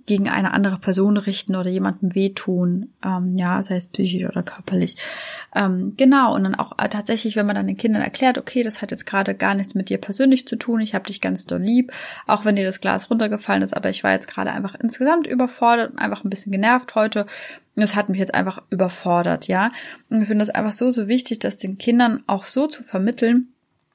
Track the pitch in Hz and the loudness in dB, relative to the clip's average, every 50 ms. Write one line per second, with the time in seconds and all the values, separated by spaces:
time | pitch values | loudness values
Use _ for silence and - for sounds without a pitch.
0 | - - 208 196 196 - - - 190 185 - - 202 196 190 185 - 202 185 190 | -2 0 0 2 2 0 0 0 0 2 2 2 2 2 0 -2 -2 0 0 2
1 | 196 208 208 202 196 202 196 - - - 190 185 180 180 185 190 190 196 180 - | 2 4 2 2 0 -2 -4 -4 -4 -2 -2 -2 -2 -2 -2 0 0 -2 0 0
2 | - 185 175 196 196 196 196 - - - 185 180 180 175 175 185 214 - - _ | -2 0 2 2 2 2 0 -2 -4 -2 0 2 2 2 2 0 -2 -6 -10 _
3 | - 185 185 180 180 185 180 185 180 175 180 190 190 - 190 180 180 - - - | -4 -4 -2 -2 0 0 0 0 0 0 0 0 -2 -2 -4 -4 -4 -4 -4 -2
4 | 190 185 180 185 185 - - 180 180 - - - 180 - 196 180 175 180 - - | -2 0 0 -2 -4 -4 -4 -4 -6 -6 -10 -14 -6 -2 0 0 0 -2 -4 -8
5 | - - - - - - - - - - - 196 202 190 185 185 185 196 202 - | -12 -12 -12 -12 -12 -12 -12 -14 -16 -8 -4 -2 0 0 0 -2 -2 -4 0 4
6 | 262 262 277 277 262 226 202 196 190 190 190 - - - - - - - - 208 | 6 6 8 8 6 4 4 2 2 0 0 -2 -4 -4 -2 -4 -2 -2 -2 -4
7 | 202 - 226 220 - 220 208 220 208 208 202 202 196 196 190 196 - 226 214 208 | -2 -2 -2 -2 -2 -2 0 0 0 0 0 0 -2 -2 -2 0 0 2 2 2
8 | - - - - 262 254 247 - - - - 254 240 220 214 - - 196 - - | 0 -2 -2 2 2 2 2 2 -4 -2 -2 -2 0 0 -4 -6 -8 -8 -8 -8
9 | - - - 196 196 196 190 196 190 196 202 196 196 196 - 196 190 - 190 190 | -6 -2 -2 0 0 0 0 0 0 0 0 0 -2 -2 -2 -4 -2 -2 -4 -4
10 | - - 196 - 269 269 269 254 - - 240 220 - 247 233 220 220 214 - 190 | -4 -6 0 4 6 6 6 4 2 -2 -6 -6 -2 -2 -2 0 0 -2 -2 -4
11 | 196 - 196 - - 185 185 185 - - 175 175 180 208 233 247 254 - - - | -4 -6 -8 -4 -4 -2 -2 -4 -4 -4 -4 -2 0 4 4 4 4 2 -4 -12
12 | - - - - - - - 208 208 214 202 202 190 190 190 - - 190 190 190 | -14 -14 -14 -8 -2 0 0 2 2 2 2 2 0 -2 -4 -2 -2 0 0 0
13 | - - 233 226 220 208 208 214 - - 196 196 190 190 - - - 190 190 - | 0 0 0 0 2 0 -2 -4 -2 0 0 2 0 0 -2 -2 -2 -2 -2 0
14 | - 196 - 185 185 - - - - - - - 196 190 - - - 226 - - | 2 2 2 2 0 -6 -8 -6 -4 -4 -4 -4 -6 -6 -6 -4 -4 -4 -2 0
15 | 254 285 330 339 302 - 262 247 254 247 - - 240 233 233 233 226 - - - | 2 2 2 2 2 0 0 0 0 0 0 2 2 4 4 4 2 -2 -4 -4
16 | - 208 208 - - 196 196 196 - 208 190 196 208 226 247 254 247 - - 226 | -4 -4 -4 -4 -6 -6 -6 -6 -6 -4 -2 0 2 4 4 2 0 0 0 0
17 | 214 220 214 214 202 208 - - - - - - _ _ _ - 214 208 202 208 | 0 2 0 -2 -4 -4 -8 -14 -16 -16 -18 -20 _ _ _ 0 2 2 2 0
18 | 208 - 185 190 190 190 - - 185 190 185 - - _ - 180 185 180 180 - | 0 0 0 -2 -2 0 0 0 0 0 -4 -8 -8 _ -2 0 0 0 0 -2
19 | - 185 175 175 170 175 170 165 - - 185 185 202 233 - - - - - - | 0 2 2 2 2 2 0 -2 -2 -2 0 2 2 0 -2 -6 -12 -16 -18 -20
20 | _ _ - 220 214 208 220 214 208 208 - - 208 214 208 - 240 254 247 247 | _ _ 0 2 2 2 2 2 2 2 0 0 -2 -2 0 0 0 2 2 0
21 | 208 196 240 254 247 - 233 220 - 202 196 - - 190 196 196 - 240 233 240 | 0 2 2 0 0 -2 -4 -4 -2 -4 -4 -4 -6 -8 -8 -2 0 2 4 6
22 | 247 233 220 - - - 202 196 - - - 254 285 311 - - - - - 185 | 4 4 2 0 -2 -2 -4 -2 -4 -2 -2 0 0 0 -2 -8 -10 -6 -4 0
23 | 190 220 240 - 240 240 240 247 247 - _ _ _ _ _ _ _ _ _ | 0 0 0 2 2 4 4 4 2 0 _ _ _ _ _ _ _ _ _